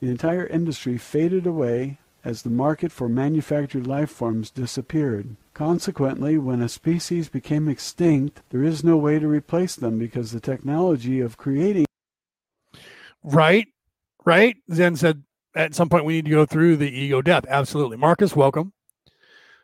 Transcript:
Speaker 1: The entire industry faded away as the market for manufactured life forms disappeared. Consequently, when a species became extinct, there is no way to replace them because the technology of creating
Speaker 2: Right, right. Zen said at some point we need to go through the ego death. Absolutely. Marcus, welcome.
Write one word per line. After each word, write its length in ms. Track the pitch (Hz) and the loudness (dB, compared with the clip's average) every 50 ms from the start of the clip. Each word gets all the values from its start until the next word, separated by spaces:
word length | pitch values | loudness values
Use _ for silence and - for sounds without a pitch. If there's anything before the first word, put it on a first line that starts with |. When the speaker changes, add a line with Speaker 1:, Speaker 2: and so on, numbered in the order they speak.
Speaker 1:
The 100 | - 127 | -6 -4
entire 360 | 123 120 - 165 170 180 175 | -4 -2 -2 -2 -2 -2 -4
industry 520 | - 165 165 170 165 143 - - 131 123 117 | -4 -4 -2 -2 -2 -6 -6 -6 -6 -6 -6
faded 480 | - - - 151 160 175 185 190 170 | -6 -4 -2 0 0 0 0 0 -2
away 520 | 180 170 160 135 120 120 120 127 139 139 - _ _ _ _ - | -2 -2 -2 -2 0 0 -2 -4 -6 -10 -12 _ _ _ _ -10
as 200 | 123 117 110 - | -10 -10 -8 -6
the 80 | 120 | -4
market 420 | 117 120 135 147 156 - - 165 - | -2 0 0 0 0 -2 -4 -6 -6
for 160 | - 131 120 | -4 -4 -2
manufactured 800 | 117 127 135 143 160 156 139 - 151 147 143 139 - 135 123 | -2 0 0 0 0 -2 -2 -2 -2 -4 -4 -4 -6 -6 -6
life 240 | 127 135 139 151 147 | -4 -4 -4 -4 -4
forms 400 | - - 123 117 113 113 110 - | -4 -6 -4 -4 -4 -4 -6 -8
disappeared. 880 | - 135 123 117 - - 120 - - 156 147 139 113 101 101 120 110 - _ _ _ | -8 -10 -8 -8 -8 -8 -8 -4 -2 -2 -2 -2 -2 -4 -6 -10 -14 -20 _ _ _
Consequently, 800 | - 151 156 175 170 - - 156 - 139 135 135 - 131 147 156 | -6 -2 0 0 -2 -2 -4 -4 -2 -2 -2 -2 -2 -2 0 0
when 240 | 160 135 127 127 120 | 0 0 -2 -2 -2
a 80 | 120 117 | -2 -4
species 600 | - - - 160 170 175 - - 175 170 160 - | -6 -6 -2 -2 -2 -2 -2 -4 -4 -4 -4 -4
became 400 | - 135 - - 147 151 156 151 | -6 -8 -6 -2 -2 -2 0 -2
extinct, 760 | 135 - - - - - 175 170 156 139 135 147 - - _ - | -2 -4 -6 -12 -4 0 2 2 4 2 0 -2 -6 -12 _ -6
there 140 | - 123 139 | -2 0 0
is 200 | 156 165 147 143 | 0 0 0 2
no 120 | 170 165 | 4 4
way 220 | 156 147 147 151 156 | 4 4 2 0 2
to 100 | 151 151 | 2 0
replace 480 | 151 147 147 - - 170 185 180 - | 0 0 -2 -2 -2 -2 -2 -2 -4
them 220 | - 127 117 113 110 | -6 -4 -4 -2 -2
because 340 | 120 117 - 131 120 107 117 | -4 -4 -6 -6 -8 -6 -8
the 80 | 113 | -8
technology 800 | - - 131 120 - 135 147 160 180 185 165 131 113 123 131 131 | -6 -6 -6 -4 -4 -4 0 0 2 2 2 0 0 -2 -2 -2
of 160 | 123 117 113 | -2 -4 -6
creating 500 | - - 139 135 139 170 202 208 185 151 - _ _ _ _ _ _ _ _ _ _ _ _ _ _ _ _ _ - - - - - - - _ _ - | -8 -6 -4 -2 0 0 0 2 2 0 0 _ _ _ _ _ _ _ _ _ _ _ _ _ _ _ _ _ -20 -20 -20 -20 -20 -20 -20 _ _ -8
Speaker 2:
Right, 460 | 156 139 165 156 156 180 220 220 - _ _ _ _ _ _ _ _ _ _ - | 0 4 4 6 6 4 4 2 -2 _ _ _ _ _ _ _ _ _ _ 2
right. 300 | 175 170 180 208 247 220 _ _ - | 4 6 6 6 4 2 _ _ -6
Zen 260 | 170 160 180 175 170 | 0 2 2 2 2
said 260 | 139 139 165 156 143 139 _ _ _ _ _ - | 2 0 0 0 0 -6 _ _ _ _ _ -6
at 200 | 160 160 160 151 | -4 -4 -4 0
some 140 | - 175 165 | 0 0 2
point 160 | 170 175 147 | 2 2 2
we 100 | 151 165 | 2 -2
need 120 | 160 156 | -2 0
to 40 | 151 | 2
go 140 | 151 151 156 | 4 4 4
through 320 | 147 - 156 160 170 165 | 4 4 4 4 4 4
the 140 | 147 143 143 | 4 2 -2
ego 320 | 123 131 139 139 135 131 135 | -4 -4 -4 0 0 0 2
death. 240 | 165 180 143 120 - | 4 2 2 2 0
Absolutely. 480 | - 143 139 - - 147 143 123 113 | 0 0 0 0 -2 -2 -2 -2 -2
Marcus, 400 | 117 139 156 175 - 208 180 - | 0 4 4 4 4 2 2 4
welcome. 380 | 147 139 135 - 151 165 196 - _ _ _ _ _ _ _ _ _ _ _ _ _ _ _ _ _ | 4 4 4 4 0 -4 -6 -8 _ _ _ _ _ _ _ _ _ _ _ _ _ _ _ _ _